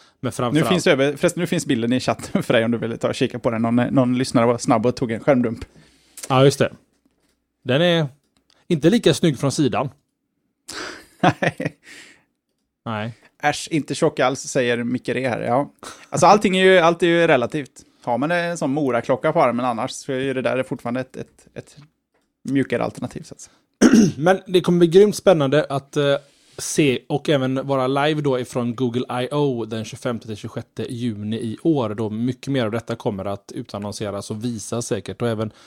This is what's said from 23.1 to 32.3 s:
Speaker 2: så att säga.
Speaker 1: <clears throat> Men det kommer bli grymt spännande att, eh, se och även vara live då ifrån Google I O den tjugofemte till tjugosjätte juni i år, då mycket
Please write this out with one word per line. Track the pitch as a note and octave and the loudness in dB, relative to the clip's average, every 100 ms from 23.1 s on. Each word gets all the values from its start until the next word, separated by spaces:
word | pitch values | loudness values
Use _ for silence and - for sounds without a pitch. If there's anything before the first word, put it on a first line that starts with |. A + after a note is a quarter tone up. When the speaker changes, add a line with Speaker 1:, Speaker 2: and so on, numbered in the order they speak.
| - | -12
Speaker 2:
så | - | -18
att | - | -20
säga. | - _ _ _ A#3 A#3 F#3+ | -20 _ _ _ 6 8 4
Speaker 1:
<clears throat> | - | 2
Men | D#3+ F#3+ - | 2 2 2
det | F3+ | 0
kommer | E3+ F3 | 2 4
bli | F3 | 6
grymt | F3+ G#3 - | 8 6 4
spännande | - E3+ C3+ D3 D#3 | 4 4 4 2 0
att, | C#3 - D3 | -6 -4 -2
eh, | C#3+ C#3 - _ _ - | 0 0 -4 _ _ -12
se | - - D3 A#2+ - | -4 2 2 2 -2
och | D3 - | -4 0
även | D3 C3 C3 C#3 | 0 0 -2 -2
vara | C3+ B2+ | -2 0
live | C#3 D3+ D3+ | 0 0 0
då | D3 B2+ | 0 -2
ifrån | B2 B2+ A#2+ A#2 | -2 -4 -4 -2
Google | B2+ A#2 - B2 | -2 -2 -4 -6
I | B2+ | -4
O | D3 C#3+ A#2+ A2 | -2 0 -2 -6
den | A2+ A2 | -8 -8
tjugofemte | A#2+ C3 A2+ A2 | -8 -6 -6 -8
till | G#2+ | -12
tjugosjätte | A#2 - - - A2 | -10 -12 -12 -10 -10
juni | A#2+ A#2+ G#2 G#2+ A2 | -6 -6 -4 -6 -6
i | A2+ G#2+ | -6 -4
år, | E3 D3 A2 | 0 0 -2
då | G#2+ A2 | -4 -6
mycket | G#2+ B2 | -4 -4